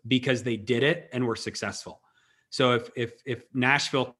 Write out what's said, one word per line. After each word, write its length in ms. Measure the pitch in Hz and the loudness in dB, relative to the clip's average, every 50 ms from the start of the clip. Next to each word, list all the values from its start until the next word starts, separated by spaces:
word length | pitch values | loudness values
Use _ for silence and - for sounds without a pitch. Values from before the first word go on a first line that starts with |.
| - 117 | -2 2
because 340 | 131 127 123 135 127 110 | 2 2 4 2 0 0
they 140 | 107 123 113 | 0 -2 -4
did 260 | 104 98 120 123 123 | -4 -2 0 0 2
it 280 | 135 147 175 170 - - | 4 2 2 0 -4 -8
and 140 | - 123 127 | -4 -2 -2
were 100 | 117 110 | -2 -2
successful. 640 | - - 107 - - 110 101 - - - - - - _ _ _ _ _ _ _ _ _ _ | -4 -6 -8 -8 -6 -6 -6 -6 -8 -12 -16 -18 -20 _ _ _ _ _ _ _ _ _ _
So 240 | - - 131 123 | -2 2 4 4
if, 160 | 123 117 120 - - | 4 2 0 -4 -6
if, 160 | 127 117 117 - _ - | -6 -6 -6 -8 _ -8
if 160 | 139 120 - - _ | -8 -8 -8 -8 _
Nashville 640 | - 131 127 131 139 139 - - - 131 123 - - | -4 0 2 2 2 2 2 0 0 -2 -2 -2 -6